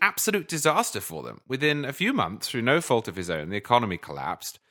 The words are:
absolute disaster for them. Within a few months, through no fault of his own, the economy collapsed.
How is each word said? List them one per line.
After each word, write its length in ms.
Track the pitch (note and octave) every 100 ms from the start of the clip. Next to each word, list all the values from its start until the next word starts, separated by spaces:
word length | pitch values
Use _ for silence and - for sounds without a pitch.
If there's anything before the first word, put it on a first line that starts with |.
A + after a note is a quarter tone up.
absolute 460 | G3+ - - G3 D#3
disaster 540 | D#3 D#3 E3 A#3+ G#2
for 200 | - D#2
them. 180 | A#1+ G#1+ -
Within 380 | C3+ D3+ D3
a 80 | C3+
few 200 | C#3 G3+
months, 340 | C4 F2 G#2+ -
through 140 | B2
no 180 | A#2 D#3+
fault 300 | - A#2 G#2
of 80 | F#2
his 120 | F2
own, 200 | D#2+ D#2
the 80 | G2+
economy 400 | - A#2+ A2 F2
collapsed. 640 | - C#2 C2+ - - - _